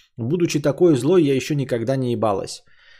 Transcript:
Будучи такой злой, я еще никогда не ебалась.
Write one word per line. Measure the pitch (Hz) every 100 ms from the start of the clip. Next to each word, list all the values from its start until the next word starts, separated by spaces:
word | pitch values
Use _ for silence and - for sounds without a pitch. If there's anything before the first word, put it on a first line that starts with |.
| _ -
Будучи | 117 175 165 151
такой | 147 135 175 135
злой, | 135 185
я | 143 135
еще | - 147
никогда | 127 120 113 135
не | 123
ебалась. | 113 110 95 - - _ _ _